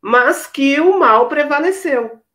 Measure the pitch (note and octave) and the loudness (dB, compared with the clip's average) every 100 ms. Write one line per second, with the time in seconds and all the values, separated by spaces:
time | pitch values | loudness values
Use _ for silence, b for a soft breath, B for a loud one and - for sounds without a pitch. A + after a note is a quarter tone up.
0 | G3 A#3+ B3+ E4 - - C#4 C#4+ F4 F#4+ | 0 0 2 -2 -8 -2 0 2 2 2
1 | D#4+ A3+ A#3+ D4+ C#4+ D4 E4+ F#4+ E4 C4 | 2 2 2 -2 -2 -2 -2 -4 -4 -4
2 | A3+ - _ | -4 -12 _